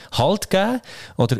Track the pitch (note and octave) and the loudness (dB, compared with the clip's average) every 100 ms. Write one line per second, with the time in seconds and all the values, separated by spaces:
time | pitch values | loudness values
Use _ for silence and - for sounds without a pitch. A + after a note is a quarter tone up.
0 | - - C3 G3+ - F#3+ G#3 B3+ - - | -8 -2 0 0 0 0 2 -2 -6 -20
1 | - - A#2+ | -8 0 0